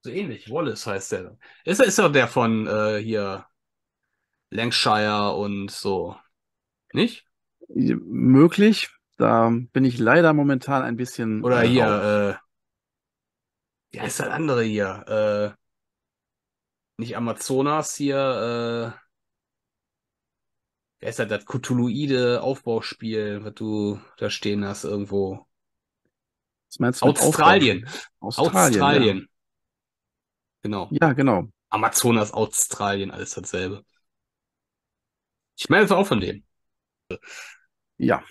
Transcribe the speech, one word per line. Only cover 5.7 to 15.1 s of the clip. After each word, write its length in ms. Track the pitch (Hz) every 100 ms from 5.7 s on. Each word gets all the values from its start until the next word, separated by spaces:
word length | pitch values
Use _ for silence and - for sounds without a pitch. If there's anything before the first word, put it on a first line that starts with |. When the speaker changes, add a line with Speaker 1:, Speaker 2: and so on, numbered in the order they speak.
Speaker 1:
so. 460 | - - 95 85 87 _ _ _ _ _ _ _
Nicht? 340 | 127 226 - _ _ _ _ -
Speaker 2:
Ja, 280 | - 127 -
möglich. 920 | - 120 123 131 165 - 208 208 - _ _ _
Da 320 | 113 113 117 117 123
bin 120 | 135
ich 140 | 131 120
leider 340 | 113 147 165
momentan 500 | 151 143 135 131 139
ein 140 | 127 117
bisschen, 480 | 123 - 113 110
Speaker 1:
Oder 180 | 120 123
Speaker 2:
äh, 60 | 117
Speaker 1:
hier, 180 | 123 110
Speaker 2:
raus. 160 | 104 104 104 101 95 _ _ _ _ _ _ _ _ _ _ _ _ _ _ _
Speaker 1:
äh, 20 |
wie 60 | -
heißt 200 | 107 -
das 80 | -
andere 340 | 147 160 127
hier? 920 | 113 107 98 95 -